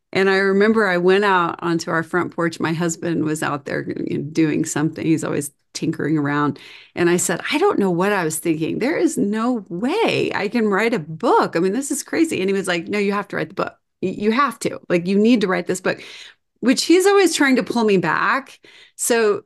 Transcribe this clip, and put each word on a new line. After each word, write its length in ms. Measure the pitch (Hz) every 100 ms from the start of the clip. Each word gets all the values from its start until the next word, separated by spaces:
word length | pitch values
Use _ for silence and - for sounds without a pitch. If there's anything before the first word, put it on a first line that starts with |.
| _
And 160 | 185 190
I 80 | 190
remember 500 | 196 196 214 226 202
I 100 | 175
went 260 | 180 196
out 320 | 208 185 170 -
onto 300 | 170 165 175
our 120 | 165
front 320 | 160 180 - -
porch. 240 | 170 165
My 140 | 156
husband 500 | 165 170 165 175 165
was 180 | 156 156
out 240 | 139 143 -
there, 240 | 147 156
you 280 | - - 151
know, 60 |
doing 420 | 147 160 156 160 156
something. 400 | 143 156 - 160
He's 180 | 156
always 280 | 147 147 147 - _
tinkering 440 | - 165 165 151 156
around. 420 | 143 147 143 - - - - -
And 140 | 170
I 60 | 180
said, 240 | - 170 -
"I 80 | 294
don't 220 | 403 -
know 120 | 190
what 200 | 170 196
I 140 | 202 160
was 140 | -
thinking. 400 | 170 160 156 -
There 180 | 247 339
is 200 | 339 254
no 480 | 202 220 240 240 190
way 600 | 175 247 415 415 135 - -
I 140 | 202
can 180 | 233 214
write 260 | 190 226
a 60 | 226
book. 560 | 156 160 254 440 202 165
I 40 |
mean, 120 | 190
this 200 | 226 285
is 120 | 277
crazy." 380 | - 285 320 -
And 80 | 190
he 40 |
was 140 | 196 185
like, 220 | 175 170
"No, 100 | 208
you 140 | 202
have 160 | 202 196
to 80 | 156
write 100 | 160
the 80 | -
book. 220 | - - _ _
Y-, 80 | 190
you 220 | - 208
have 280 | 233 277 -
to. 220 | 175 - -
Like, 180 | 175 180
you 100 | 202
need 220 | 220 240
to 60 | 190
write 200 | 180 175
this 120 | 185
book," 240 | 180 170 - - - _ _ _
which 240 | 226 240
he's 220 | - 339 381
always 280 | 403 359
trying 220 | - 277 240
to 80 |
pull 220 | 202 233 214
me 120 | 190
back. 640 | 160 160 185 247 262 - - - - -
So 460 | - 233 214 196